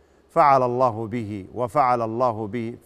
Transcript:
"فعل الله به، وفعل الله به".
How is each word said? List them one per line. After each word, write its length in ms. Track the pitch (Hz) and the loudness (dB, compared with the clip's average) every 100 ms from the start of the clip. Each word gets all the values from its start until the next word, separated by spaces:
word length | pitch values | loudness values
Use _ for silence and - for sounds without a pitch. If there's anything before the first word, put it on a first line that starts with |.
| _ _ _ | _ _ _
"فعل 340 | 170 147 135 | 4 6 6
الله 440 | 123 123 127 107 113 | 2 2 0 0 -6
به، 380 | 120 104 104 92 | -6 -6 -8 -10
وفعل 480 | 107 123 151 127 123 | -8 -2 0 2 2
الله 460 | 113 113 127 110 107 | -2 0 -2 -2 -6
به". 280 | 120 113 120 | -6 -8 -10